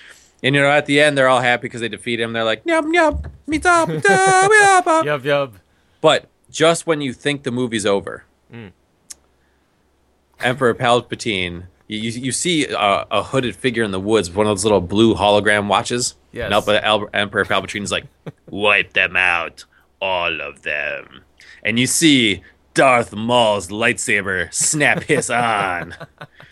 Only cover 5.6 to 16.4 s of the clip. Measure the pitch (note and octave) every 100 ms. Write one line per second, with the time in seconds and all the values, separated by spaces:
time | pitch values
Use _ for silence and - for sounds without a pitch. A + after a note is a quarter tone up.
5.6 | _ _ _ _ D#3 C3+ - _ _ -
6.6 | D#3 E3+ - D#3 C#3 A#2 D3 C#3+ C3+ A#2+
7.6 | B2+ A2+ G2+ G2+ F#2+ A1 - _ _ A#2
8.6 | G#2 - _ _ - - _ _ _ _
9.6 | _ _ _ _ _ _ _ - A#2+ A#2
10.6 | B2 A2 B2 A#2+ A#2 A2 B2 G2 F2+ F2
11.6 | F2+ _ - G#2+ A2+ A#2 C3 - F3 E3
12.6 | C3+ - G#2 F#2 - G2 G2 C3 B2 G2
13.6 | C3 A2+ A2 F#2+ G2 A2 F2 F2+ G#2+ G2+
14.6 | G#2+ G2+ F2 G2+ A2+ F#2 G2+ G#2 G#2 G#2
15.6 | G2+ G2 A#2 B2 A#2+ - _ A#2